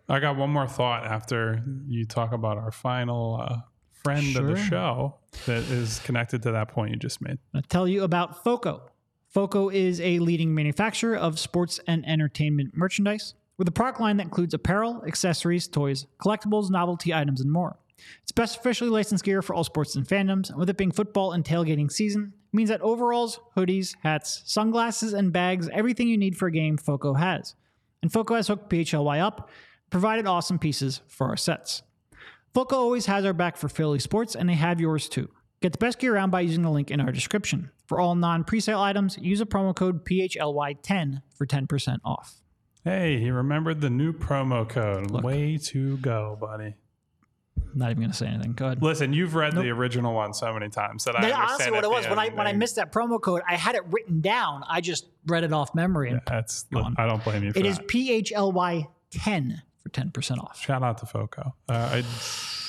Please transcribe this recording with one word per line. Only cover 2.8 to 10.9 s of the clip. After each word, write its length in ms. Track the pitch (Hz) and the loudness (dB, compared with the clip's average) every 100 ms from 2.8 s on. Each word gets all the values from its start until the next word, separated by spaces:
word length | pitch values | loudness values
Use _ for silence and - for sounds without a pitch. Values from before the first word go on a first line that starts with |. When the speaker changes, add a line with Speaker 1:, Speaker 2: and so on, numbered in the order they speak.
| 127 123 120 120 113 113 | -2 -2 0 -2 -2 -2
Speaker 1:
uh, 160 | 120 117 - _ _ _ | -4 -4 -6 _ _ _
friend 320 | 143 147 139 131 | -2 0 0 0
of 120 | 139 | 2
the 80 | 185 | 0
Speaker 2:
Sure. 80 | 202 | 0
Speaker 1:
show 500 | 175 170 120 139 - _ - - | 0 0 0 -2 -6 _ -8 -2
that 180 | 117 | -2
is 360 | 117 123 113 113 | 0 0 -2 -4
connected 440 | - 120 117 123 | -2 -2 0 -2
to 80 | 117 | 0
that 160 | 113 107 | 0 -2
point 240 | - 107 | -2 -2
you 60 | 110 | -4
just 240 | - - | -6 -6
made. 160 | - 135 - 139 | -8 -8 -6 -6
Speaker 2:
I'll 60 | |
tell 260 | - 180 185 | 0 2 2
you 160 | 196 | 2
about 400 | 185 175 175 - | 2 0 -2 -2
Foco. 460 | 233 240 175 - - _ _ _ _ | -2 0 -2 -6 -12 _ _ _ _
Foco 400 | 196 196 202 196 | 0 2 2 2
is 320 | 190 185 175 | 2 2 2
a 180 | 175 175 | 2 2
leading 340 | 170 165 160 | 4 2 2
manufacturer 640 | 156 147 139 220 | 2 2 2 0